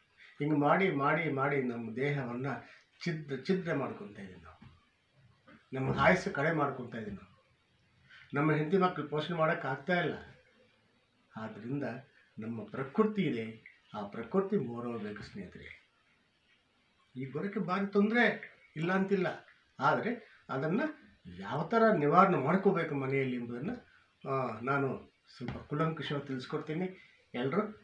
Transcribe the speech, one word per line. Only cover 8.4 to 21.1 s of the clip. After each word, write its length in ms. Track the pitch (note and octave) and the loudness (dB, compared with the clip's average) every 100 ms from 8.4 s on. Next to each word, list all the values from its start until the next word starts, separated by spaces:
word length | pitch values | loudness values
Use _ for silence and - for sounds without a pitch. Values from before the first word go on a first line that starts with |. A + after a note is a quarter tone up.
| D#3 | 4
ಹೆಂಡತಿ 260 | D3+ D#3 F#3+ | 4 4 4
ಮಕ್ಳು 300 | F3+ E3 C#3 | 4 2 -4
ಪೋಷಣೆ 280 | D3 E3 E3 | -4 -2 2
ಮಾಡಕ್ 300 | D#3+ E3+ C3+ | 2 2 -2
ಆಗ್ತಾ 340 | C#3 - F3+ | -4 0 0
ಇಲ್ಲ. 140 | D#3 G#2 - - _ _ _ _ _ _ _ _ _ - | 0 -4 -10 -20 _ _ _ _ _ _ _ _ _ -14
ಆದ್ರಿಂದ 480 | A2 G#2 A2+ C#3+ A#2+ B2+ - _ _ - | -12 -10 -6 -6 -4 -8 -14 _ _ -12
ನಮ್ಮ 260 | A2+ A#2 - | -8 -8 -8
ಪ್ರಕೃತಿ 580 | - C3+ - G#3+ G#3+ | -8 -2 2 2 2
ಇದೆ, 400 | D#3+ A#2+ A2+ A2+ - - _ A2 | 0 -2 -6 -10 -20 -20 _ -10
ಆ 80 | |
ಪ್ರಕೃತಿ 540 | G2+ - A2+ F#3+ F#3+ G3+ | -8 -8 -2 0 0 0
ಮೋರೋಗ್ಬೇಕು 680 | A#2+ A#2 A#2+ A2+ G#2 G#2 | -2 -6 -6 -6 -8 -10
ಸ್ನೇಹಿತರೆ. 600 | - G#2 F2 - - - _ _ _ _ _ _ _ _ _ _ _ _ _ B2+ | -12 -12 -14 -16 -20 -20 _ _ _ _ _ _ _ _ _ _ _ _ _ -10
ಈ 80 | C3+ | -8
ಗೊರಕೆ 360 | C3+ G3 G#3+ | -6 -4 -2
ಭಾರಿ 260 | E3+ G3+ G3 | 0 0 2
ತೊಂದ್ರೆ 680 | G#3 G#3 A#3 A3 - - - _ - | 4 4 6 4 2 -6 -18 _ -4
ಇಲ್ಲ 160 | E3+ | 0
ಅಂತಿಲ್ಲ, 540 | F#3+ F#3+ G3 E3+ - - _ _ - | 2 2 2 0 -4 -12 _ _ 0
ಆದ್ರೆ 640 | C#3 C#3+ - - - - - | 2 2 0 -4 -8 -18 -8
ಅದನ್ನ 320 | - D#3 G3 D#4 - - | -4 0 0 0 -4 -18